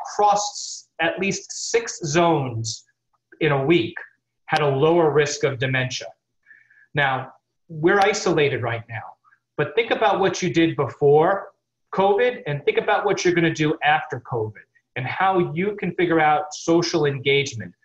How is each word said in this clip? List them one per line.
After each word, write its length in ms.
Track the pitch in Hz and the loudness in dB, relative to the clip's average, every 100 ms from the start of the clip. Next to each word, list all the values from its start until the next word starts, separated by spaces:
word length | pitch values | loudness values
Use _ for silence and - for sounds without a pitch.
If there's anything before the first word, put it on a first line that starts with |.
| - | -8
crossed 720 | - 208 202 - - - - - - | 0 2 2 -2 -10 -12 -14 -16 -4
at 180 | 165 170 | -4 -2
least 520 | 196 185 - - - | -4 -4 -8 -12 -4
six 300 | 233 233 - | -2 -4 -6
zones 840 | 156 156 170 156 127 113 113 - - _ _ _ _ - | -2 2 2 2 -2 -6 -8 -10 -16 _ _ _ _ -4
in 120 | 156 | 0
a 120 | 143 | 0
week 320 | 135 170 175 - - _ _ _ - | 2 2 2 -6 -16 _ _ _ -4
had 160 | 156 | 0
a 60 | 147 | 0
lower 420 | 135 156 175 156 | 2 4 4 4
risk 340 | 143 143 - | 2 0 0
of 140 | 147 127 | -2 -2
dementia. 480 | 131 131 127 - - - _ _ _ - _ _ _ | -2 -2 -2 -6 -10 -16 _ _ _ -20 _ _ _
Now, 380 | 147 143 123 - - _ _ _ | -2 0 -2 -6 -16 _ _ _
we're 320 | 156 165 202 | -2 2 4
isolated 640 | 202 214 202 156 143 127 | 2 2 0 2 2 0
right 220 | 117 117 - | -4 -6 -8
now, 160 | 113 95 - _ _ _ - | -12 -14 -18 _ _ _ -6
but 180 | 147 | -4
think 160 | - 233 | -2 -2
about 280 | - 214 190 | 0 0 2
what 240 | 190 180 | 0 0
you 100 | 175 | -2
did 220 | 160 165 | 2 2
before 720 | 139 127 - 143 147 170 196 - - _ _ _ | 0 -4 0 4 6 4 0 -4 -18 _ _ _
covid 500 | - 196 202 247 - - | 0 2 4 2 -2 -6
and 180 | 143 | -2
think 140 | 175 214 | 0 0
about 260 | - 208 | 0 0
what 200 | 196 180 | 0 0
you're 100 | 180 | 0
gonna 180 | 170 165 | 2 0
do 240 | - 151 160 | 0 -2 0
after 360 | 143 151 - 131 | 2 0 0 -10
covid 460 | - 120 107 - - _ _ - | -8 -6 -6 -8 -20 _ _ -10
and 100 | 127 | -8
how 460 | - 190 190 156 | -2 2 2 0
you 240 | 151 196 208 | -2 -4 -2
can 180 | 185 | -6
figure 260 | - 170 165 | 0 2 4
out 340 | 151 151 - | 4 2 -2
social 520 | - - 170 170 165 147 | -6 2 2 2 0 0
engagement, 640 | 139 127 139 139 113 90 - | 0 0 0 0 -6 -12 -16